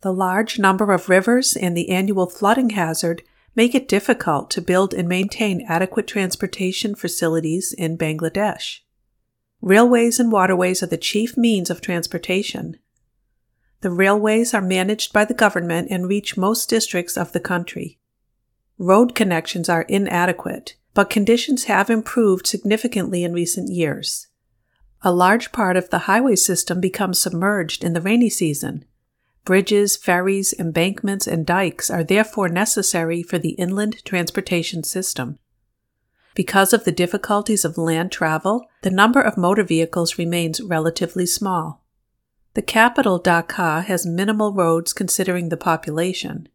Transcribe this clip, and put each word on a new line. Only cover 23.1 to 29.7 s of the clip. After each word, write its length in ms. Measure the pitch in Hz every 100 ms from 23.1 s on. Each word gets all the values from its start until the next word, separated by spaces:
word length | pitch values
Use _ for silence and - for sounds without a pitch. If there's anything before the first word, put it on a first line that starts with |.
| 175
in 80 | 175
recent 380 | 175 170 - 175
years. 580 | 180 160 - - - - _ _ _ _ _ _ _
A 80 | 190
large 400 | 175 180 220 -
part 260 | - 196 180
of 140 | 180
the 100 | 175
highway 360 | - 202 262 196
system 440 | - 180 - 180
becomes 380 | 180 185 190 175
submerged 640 | 190 180 190 208 160 -
in 100 | 170
the 80 | 170
rainy 300 | 175 233 240
season, 540 | - 165 143 - - - _ _ _ _ _
Bridges, 520 | - 185 196